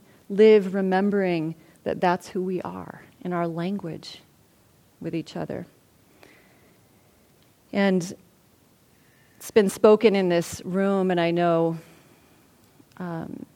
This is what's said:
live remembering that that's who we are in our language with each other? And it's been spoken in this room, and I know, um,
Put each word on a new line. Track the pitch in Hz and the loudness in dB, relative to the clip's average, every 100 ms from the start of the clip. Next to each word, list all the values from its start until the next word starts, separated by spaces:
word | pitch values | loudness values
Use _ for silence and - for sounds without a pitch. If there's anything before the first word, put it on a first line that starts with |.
| - - - | -18 -20 -4
live | 196 220 214 190 | 6 8 8 4
remembering | 196 190 190 202 202 185 170 156 160 - - | -2 0 2 2 0 0 0 -4 -8 -16 -10
that | - 160 | -8 -2
that's | 180 185 - | 0 0 -4
who | 196 | -6
we | 185 185 | -4 -6
are | 180 185 - - - - | -8 -12 -14 -18 -20 -12
in | 180 | -6
our | 175 170 | -4 -4
language | 165 180 202 165 160 - - _ _ _ _ _ _ _ - | -4 -6 -6 -8 -12 -16 -20 _ _ _ _ _ _ _ -14
with | 165 | -8
each | 165 151 170 | -8 -8 -10
other? | 156 - - _ _ _ _ _ - - _ _ _ _ _ _ _ _ _ _ _ _ _ | -8 -10 -12 _ _ _ _ _ -20 -20 _ _ _ _ _ _ _ _ _ _ _ _ _
And | 208 196 185 175 - _ _ _ _ _ _ _ _ _ _ _ - | -2 2 0 -2 -12 _ _ _ _ _ _ _ _ _ _ _ -20
it's | - | -2
been | 226 196 | 2 2
spoken | - 220 214 220 196 | 4 6 6 4 2
in | 180 | 2
this | 175 - - | 0 -2 -8
room, | 180 185 196 196 185 | -6 -2 0 0 0
and | 175 | 0
I | 170 | 0
know, | 170 175 165 165 160 - - - - _ _ _ _ _ _ _ - | 0 2 2 0 -4 -12 -20 -20 -20 _ _ _ _ _ _ _ -14
um, | 180 165 - - - | -10 -10 -10 -12 -16